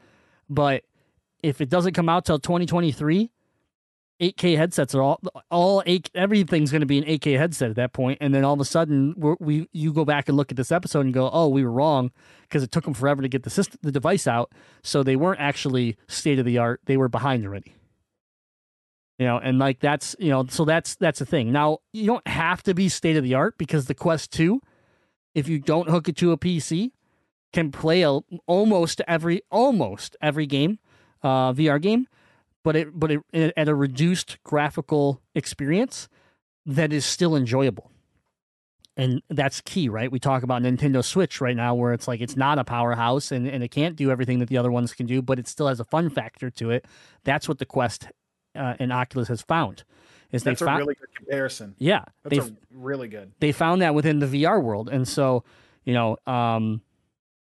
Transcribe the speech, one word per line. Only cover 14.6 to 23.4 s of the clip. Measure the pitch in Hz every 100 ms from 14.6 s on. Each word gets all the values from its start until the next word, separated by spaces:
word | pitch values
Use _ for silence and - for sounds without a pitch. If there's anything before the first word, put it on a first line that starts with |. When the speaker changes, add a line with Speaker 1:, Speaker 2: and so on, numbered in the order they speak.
| - _
Speaker 1:
so | - 147
they | 135 131
weren't | 170 190
actually | 143 139 147 127 120 110 -
state-of-the-art, | - 160 135 123 120 117 120
they | - 135
were | 131
behind | 120 135 131
already. | 101 101 - _ _ _ _ _ _ _ _ _ _ _ _ _ _ -
You | 127
know, | 120
and, | 131 131
like, | 135 131
that's, | 147 147 - -
you | 175
know, | 135 127
so | -
that's, | 156 165 - -
that's | 165 143
the | 139
thing. | 160 113
Now, | 139 151 156 _
you | 220 208
don't | 247 -
have | 139 165 180
to | -
be | 180 190
state-of-the-art | - 165 156 127 131